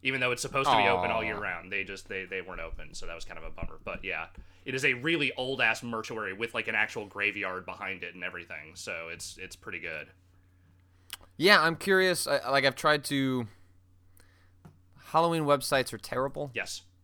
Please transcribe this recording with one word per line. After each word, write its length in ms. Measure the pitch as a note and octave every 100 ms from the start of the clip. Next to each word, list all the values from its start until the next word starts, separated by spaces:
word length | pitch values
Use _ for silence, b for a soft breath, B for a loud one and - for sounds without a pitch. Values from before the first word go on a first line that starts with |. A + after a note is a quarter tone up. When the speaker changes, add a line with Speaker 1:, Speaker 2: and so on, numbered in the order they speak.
Speaker 1:
Even 180 | C3 C3
though 120 | B2+
it's 100 | B2
supposed 260 | - C3+ C#3
to 80 | A#2+
be 120 | G2+
open 220 | A#2 F2+
all 120 | A2+
year 140 | A2 G#2
Speaker 2:
Aw. 40 |
Speaker 1:
round, 300 | G#2 F2 F2
they 120 | G2+
just, 240 | F#2+ F#2+ -
they, 160 | G2
they 160 | F#2 F#2+
weren't 180 | F2+ F2
open, 320 | E2 D#2+ D#2+
so 120 | E2 E2+
that 80 |
was 100 | E2
kind 140 | - E2+
of 60 |
a 60 | E2
bummer. 280 | - E2+ -
But 180 | - F2+
yeah, 220 | G2 E2 E2 - b b
it 100 | -
is 100 | C3
a 100 | C#3
really 380 | B2 C#3 E3+ C#3
old-ass 480 | A#2+ B2+ C3 A#2 A2+
mortuary 500 | A#2+ A2+ G#2+ A2+ G#2
with, 220 | F#2+ A2+
like, 140 | A#2 A2
an 60 |
actual 320 | A2 G#2+ - G#2
graveyard 580 | G2 G2+ G2+ F#2+ F#2 F2+
behind 360 | F2+ G2 F#2+
it 120 | E2+
and 100 | F2
everything, 480 | F2+ F2 E2+ D#2+ D2+
so 340 | F2+ - F2 E2
it's, 260 | E2 - -
it's 160 | F#2 -
pretty 220 | - F2+
good. 300 | E2 D#2 D2 - _ _ _ _ _ _ _ b b - - -
Speaker 2:
Yeah, 260 | D#3+ G3+
I'm 140 | D#3 E3
curious. 500 | - F#3+ F#3 E3+ -
I, 220 | C#3 -
like, 140 | C#3
I've 100 | C3+ C3
tried 280 | D#3+ D3+
to, 420 | C3+ C#3 C3+ B2+ A2+ b b b _ - _ b b b b b - - _ - -
Halloween 340 | D3+ E3+ E3
websites 480 | D3 C#3+ A#2+ C#3 B2
are 60 | A2
terrible. 520 | - B2 C3+ D3 C#3+
Speaker 1:
Yes. 280 | A#2+ - - - _